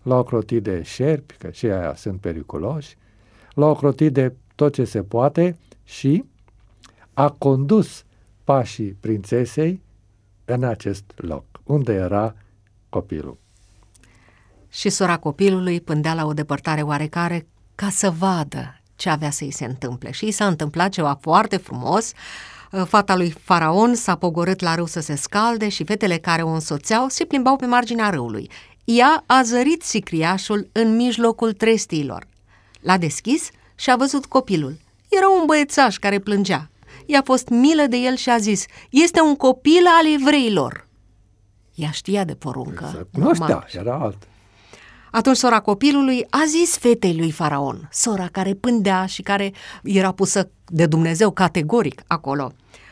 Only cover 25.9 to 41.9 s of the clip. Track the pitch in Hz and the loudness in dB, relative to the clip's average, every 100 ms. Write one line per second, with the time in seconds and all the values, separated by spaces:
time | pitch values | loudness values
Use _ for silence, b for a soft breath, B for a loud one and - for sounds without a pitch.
25.9 | - 196 170 175 165 160 160 - 147 - | -2 0 -2 -2 -2 0 -4 -4 -6 -2
26.9 | 220 262 - 339 277 254 269 247 247 233 | -2 -2 -4 -2 0 2 0 2 0 0
27.9 | 233 208 156 120 104 95 B B B - | -2 -2 -2 -4 -8 -10 B B B 0
28.9 | 233 262 311 - 262 233 240 262 330 - | 4 6 4 4 2 4 2 2 0 -2
29.9 | 214 - 165 160 190 - 208 196 220 226 | -4 -2 -2 0 -2 -2 -4 -2 0 2
30.9 | 226 247 226 233 226 226 214 220 220 - | 2 0 2 0 2 -2 0 2 2 0
31.9 | 156 135 87 - _ _ b b b 170 | -6 -6 -8 -16 _ _ b b b 2
32.9 | 185 165 - 214 320 - b b b - | 2 2 -4 -2 -2 -4 b b b 0
33.9 | 247 269 277 - 262 254 175 135 156 _ | 2 2 -2 0 -2 0 -2 -2 -10 _
34.9 | _ - 381 381 370 311 302 285 - 247 | _ -2 2 4 4 4 2 2 2 2
35.9 | - 202 202 202 202 190 160 156 _ B | 2 -2 -2 0 -2 0 -2 -6 _ B
36.9 | B B 277 269 254 - 240 285 320 285 | B B 0 2 0 2 4 4 4 2
37.9 | 247 254 254 254 233 208 196 - B B | 2 -2 -2 0 2 2 -2 -4 B B
38.9 | 262 339 330 311 285 262 254 294 349 349 | 4 4 4 4 4 2 4 4 6 8
39.9 | 330 311 302 269 294 233 185 123 - _ | 6 6 4 4 4 2 0 -2 -6 _
40.9 | _ _ _ _ _ _ _ _ - 151 | _ _ _ _ _ _ _ _ -8 -8